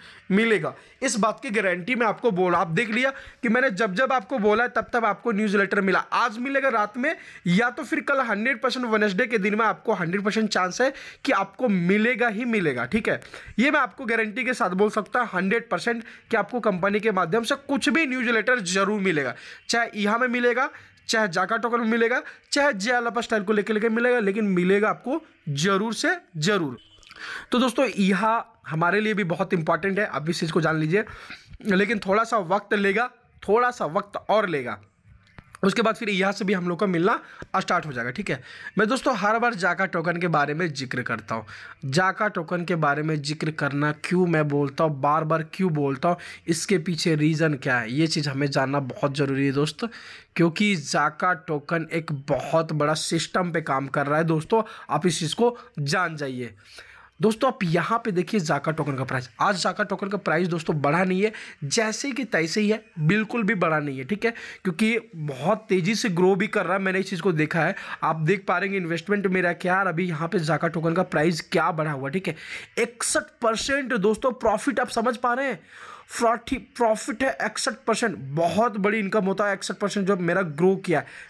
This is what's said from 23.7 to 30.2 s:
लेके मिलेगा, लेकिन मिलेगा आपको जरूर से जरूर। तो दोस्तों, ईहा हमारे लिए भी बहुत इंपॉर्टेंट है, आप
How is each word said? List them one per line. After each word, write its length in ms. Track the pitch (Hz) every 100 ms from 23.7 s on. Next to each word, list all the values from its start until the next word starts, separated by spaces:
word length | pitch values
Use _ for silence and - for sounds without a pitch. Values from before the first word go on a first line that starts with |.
लेके 160 | 214 226
मिलेगा, 300 | 226 240 247
लेकिन 240 | 196 208 208
मिलेगा 440 | 180 180 202 208
आपको 300 | 165 240 320 - _ -
जरूर 440 | 139 185 190 226
से 220 | 220 302 359 - 160
जरूर। 400 | 160 202 147 120 - _ - - - - -
तो 60 | 247
दोस्तों, 300 | 254 - 247 175
ईहा 640 | 190 185 220 226 - _ -
हमारे 340 | 156 170 202
लिए 140 | 214
भी 100 | 202 180
बहुत 280 | 170 185
इंपॉर्टेंट 440 | 185 160 160 196 190
है, 80 | 208
आप 240 | -